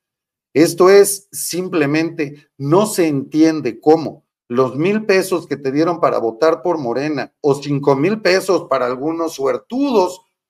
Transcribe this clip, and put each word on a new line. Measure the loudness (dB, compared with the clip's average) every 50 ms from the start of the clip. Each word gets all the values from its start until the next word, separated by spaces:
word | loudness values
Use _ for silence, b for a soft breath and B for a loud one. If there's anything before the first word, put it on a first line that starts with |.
| _ _ _ _ _ _ _ _ _ _ 2
Esto | 2 2 2 4 4 6 6
es | 8 6 6 4 0 -6 -12 _
simplemente, | -12 -10 -10 -8 -6 -8 -6 -4 -2 -2 0 0 0 -2 -2 -4 -4 -6 -8 -8 -10 -14 _ _ _
no | -8 -2 2 2 2 2
se | 2 0 -2 0
entiende | 0 -2 -4 -6 -2 2 2 4 4 2 0 -4 -6 -8 0
cómo | 4 4 4 4 2 -4 -10 -14 _ _ _ _ _ -4
los | 0 0 0 0 0
mil | -2 -2 0 0 0 0
pesos | 2 2 2 2 0 -4 -4 -4
que | -6 -8
te | -6 -6 -4
dieron | -2 0 0 0 0 0
para | 0 0 0
votar | 0 -2 -4 -2 0 0 0 0 0
por | -2 -2 -2
Morena | -2 -4 -4 -4 -4 -4 -4 -4 -6 -8 -10 _ _
o | 0 0 0
cinco | 0 -2 -4 -4 0 0 0 2
mil | 2 2 0 -2 0
pesos | 0 0 0 2 2 0 0 -2 0 -2
para | -2 -2 -2
algunos | -2 -4 -4 -6 -6 -4 -4 -6 -6 -6
suertudos, | -4 -2 -2 -2 -4 -6 _ -6 -4 -2 0 2 2 0 0 -4 -10 _ _ _ _ _